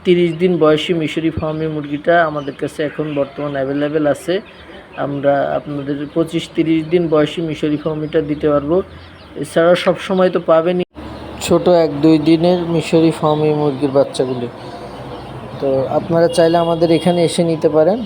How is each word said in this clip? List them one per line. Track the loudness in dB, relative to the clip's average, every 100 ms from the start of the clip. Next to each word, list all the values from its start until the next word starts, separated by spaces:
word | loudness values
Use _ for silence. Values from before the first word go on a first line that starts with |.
তিরিশ | 4 4 4 2
দিন | 0 4
বয়সী | 4 2 0
মিশরি | -2 -2 -2 -2
ফার্মি | -2 -6 -4 -4
মুরগিটা | -6 -6 -4 2 2
আমাদের | 2 -2 -8 -6
কাছে | -8 -4
এখন | -6 -4 -4
বর্তমান | -2 -4 -4 -6
অ্যাভেলেবেল | -4 -2 -2 0 0 0
আছে। | 0 -2 -4 -4 -20 -20 -20 -20 -8
আমরা | -6 -2 0 2 0
আপনাদের | -2 -6 -10 -6 -6 -6
পঁচিশ, | -4 -2 -4 -6
তিরিশ | -4 0 0 0
দিন | 0 2
বয়সী | 2 0 -2
মিশরি | -6 -4 -2 -2
ফার্মিটা | -4 -6 -2 -2
দিতে | -2 -2 0
পারবো। | 0 2 -2 -2 -12 -20 -20 -20 -12
এছাড়া | -4 2 4 4
সবসময় | 2 -2 -2 2 2
তো | 0 2
পাবেনই | 2 4 -2 -4 -8 -16 -14 -14 -10
ছোট | 0 2 4 4
এক | 4 2
দুই | 4 4
দিনের | 4 4 4 2 0
মিশরি | -2 2 2 2
ফার্মি | 2 0 2 2
মুরগির | 2 0 0 0
বাচ্চাগুলি। | 2 2 0 -2 -2 -6 -10 -16 -16 -14 -14 -14 -14 -14 -14 -14 -6
তো | -2 -2 0
আপনারা | -2 0 2 2
চাইলে | 4 4 4
আমাদের | 0 0 2
এখানে | 2 2 2
এসে | 0 0
নিতে | 0 2 2
পারেন | 4 2 2